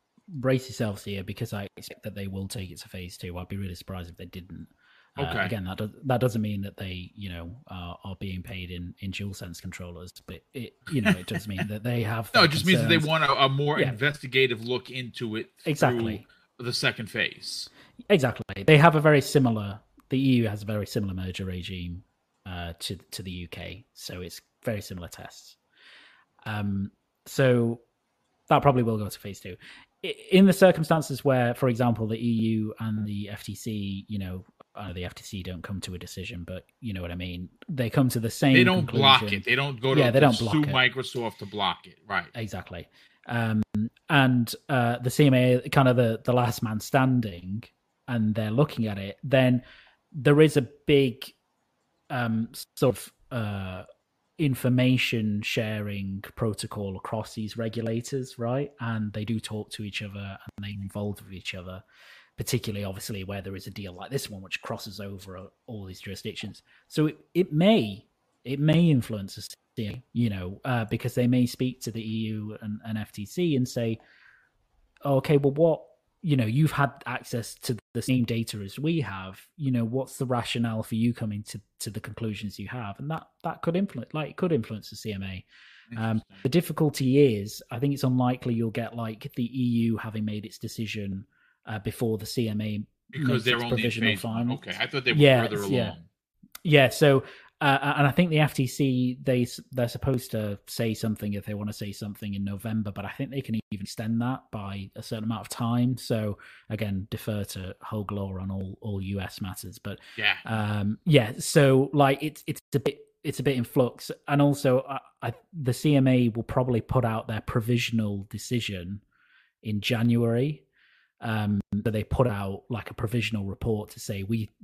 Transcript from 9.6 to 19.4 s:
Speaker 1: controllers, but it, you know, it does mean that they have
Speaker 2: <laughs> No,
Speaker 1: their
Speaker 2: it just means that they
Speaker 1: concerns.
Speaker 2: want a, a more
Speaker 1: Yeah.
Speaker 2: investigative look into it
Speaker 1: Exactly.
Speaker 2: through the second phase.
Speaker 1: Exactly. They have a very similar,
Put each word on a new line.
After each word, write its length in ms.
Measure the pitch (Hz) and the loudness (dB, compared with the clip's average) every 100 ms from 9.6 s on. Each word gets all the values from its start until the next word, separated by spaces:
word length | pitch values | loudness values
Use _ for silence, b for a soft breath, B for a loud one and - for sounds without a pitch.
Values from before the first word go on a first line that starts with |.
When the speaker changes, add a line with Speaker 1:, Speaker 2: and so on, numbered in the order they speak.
Speaker 1:
controllers, 500 | 92 - 90 85 90 - - | -12 -12 -12 -14 -16 -18 -16
but 160 | 87 _ | -16 _
it, 200 | 135 113 - - | -14 -14 -14 -4
you 100 | 147 | 0
know, 80 | 104 | 2
it 160 | 127 - | 2 0
does 220 | 214 107 | -6 -6
mean 200 | 95 104 | -6 -6
that 140 | 104 | -4
they 200 | 120 120 | -2 -2
have 260 | 104 113 110 | -2 -4 0
Speaker 2:
<laughs> 40 | 147 | 4
No, 60 | |
Speaker 1:
their 80 | 165 | 4
Speaker 2:
it 20 | |
just 160 | 143 170 | 4 2
means 140 | 170 | 4
that 80 | 147 | 4
they 60 | 165 | 2
Speaker 1:
concerns. 140 | 151 | 2
Speaker 2:
want 140 | 160 | 2
a, 220 | 143 139 135 | 2 4 4
a 40 | |
more 300 | 135 147 151 | 4 0 2
Speaker 1:
Yeah. 100 | 139 | 0
Speaker 2:
investigative 760 | 110 147 147 135 131 131 110 | 0 -2 -2 0 2 4 2
look 280 | 117 123 - | -2 -4 -4
into 460 | 127 123 - 117 107 | -10 -10 -8 -6 -4
it 140 | - _ - | -8 _ -4
Speaker 1:
Exactly. 640 | 147 131 120 113 95 - b b - | 2 2 2 -2 -4 -10 b b -10
Speaker 2:
through 80 | 120 | -6
the 80 | |
second 340 | - 135 - 107 | -2 -2 -2 -6
phase. 600 | 113 85 - - - - B B B - | -2 -4 -4 -12 -12 -12 B B B 2
Speaker 1:
Exactly. 540 | 196 127 - - - | 4 4 -2 -10 -2
They 140 | 98 151 | 6 10
have 180 | 165 156 | 10 8
a 60 | |
very 200 | 156 147 | 6 6
similar, 580 | - 143 | 4 4